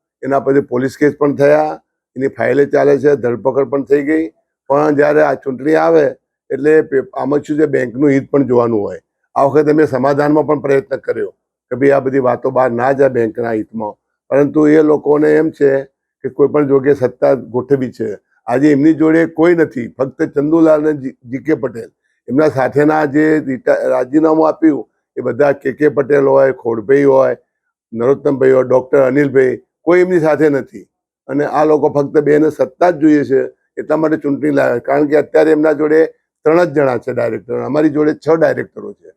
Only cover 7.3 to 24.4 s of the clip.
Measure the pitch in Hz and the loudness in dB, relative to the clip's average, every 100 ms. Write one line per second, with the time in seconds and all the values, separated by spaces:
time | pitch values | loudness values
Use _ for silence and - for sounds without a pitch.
7.3 | 147 143 151 151 135 123 120 147 135 117 | -4 -2 -2 0 -2 -4 -2 0 0 0
8.3 | 143 135 123 120 110 98 92 _ _ _ | -2 0 0 2 -2 -4 -10 _ _ _
9.3 | - 139 143 147 151 151 127 135 139 147 | -2 0 2 2 2 0 0 0 0 0
10.3 | 151 143 143 139 139 135 135 - 113 98 | 0 0 -4 0 -2 -2 -8 -6 -6 -8
11.3 | - _ _ _ 123 139 139 131 135 123 | -10 _ _ _ -2 2 2 0 -2 -2
12.3 | 120 131 127 127 117 131 139 131 123 113 | -2 -2 0 0 0 -2 2 0 0 -4
13.3 | - 117 110 104 110 104 - _ _ _ | -4 -6 -6 -8 -10 -10 -12 _ _ _
14.3 | 135 143 151 151 156 151 143 143 147 151 | 0 0 2 2 4 2 0 0 0 2
15.3 | 151 160 - 139 135 135 _ _ _ 131 | 2 0 0 0 0 -4 _ _ _ -10
16.3 | - 139 147 139 139 135 117 123 - 143 | -2 0 0 0 0 2 0 -2 0 0
17.3 | 135 - 120 127 139 123 - 110 95 _ | 0 -4 -8 -2 -2 -2 -8 -10 -10 _
18.3 | _ - 127 151 135 156 147 160 165 165 | _ -4 0 2 4 2 2 2 2 0
19.3 | 156 170 165 147 127 117 - 127 - 160 | 0 2 2 0 -4 -10 -6 -6 -4 -4
20.3 | 143 147 165 160 151 156 147 131 - 120 | -2 0 2 4 2 0 -4 -8 -14 -14
21.3 | 127 143 139 127 113 - _ _ _ - | -8 -4 -4 -4 -10 -16 _ _ _ -4
22.3 | 131 156 135 127 139 147 156 147 147 156 | 0 0 0 -2 0 2 2 0 0 0
23.3 | 156 135 127 - 139 131 127 127 151 160 | 0 -2 -4 -2 0 0 -2 0 0 2
24.3 | 160 | 2